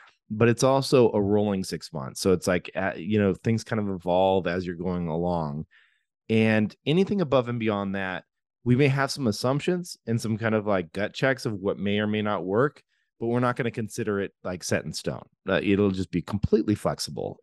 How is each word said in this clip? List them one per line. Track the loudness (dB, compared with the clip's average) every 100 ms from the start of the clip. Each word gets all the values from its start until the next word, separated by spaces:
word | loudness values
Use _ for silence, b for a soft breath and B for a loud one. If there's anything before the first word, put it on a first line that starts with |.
| b b -8
but | 2 2
it's | 4
also | 4 2 4 6 6
a | 4
rolling | 2 2 2 0 -4
six | -8 -8
months. | -10 -10 -2
So | 2
it's | 2 2
like, | 0 -2
uh, | -4 -4 -4
you | 0 2
know, | 2
things | 2 0 -2 -2
kind | -4
of | -4
evolve | -4 0 2 4 2 0
as | -2 -4
you're | -6
going | -4 -4 -2
along. | -2 -2 -2 -2 -6 -10 b b b b _ -2
And | 2 4 4 0 -2 -2
anything | 0 2 0
above | 0 0 0
and | -2
beyond | -2 0 -2 -4
that, | -4 -6 -10 _ _ _
we | 0 4
may | 4
have | 2 -2
some | -2 -2
assumptions | 0 0 0 0 -2 -4 -10 -4
and | -4
some | -2 -2
kind | 0 0
of, | 0
like, | -2 -2
gut | -4 -6
checks | -2 -2 0 -4
of | -4
what | -4 -2
may | -2 0
or | 0
may | -2
not | -2 -2 0
work, | 2 2 -2 _ _ _ -8
but | -2
we're | 0
not | 0 0
gonna | -2
consider | -4 -6 -6 -2 -2
it, | -2 _ -8
like, | -8
set | -2 -2 -2
in |
stone. | -8 -6 -8 -10 _ -2
Uh, | 0
it'll | 4 4 4
just | 2 -2
be | -4
completely | -2 -4 2 2 2 0
flexible | 0 -2 -6 -6 -8 -6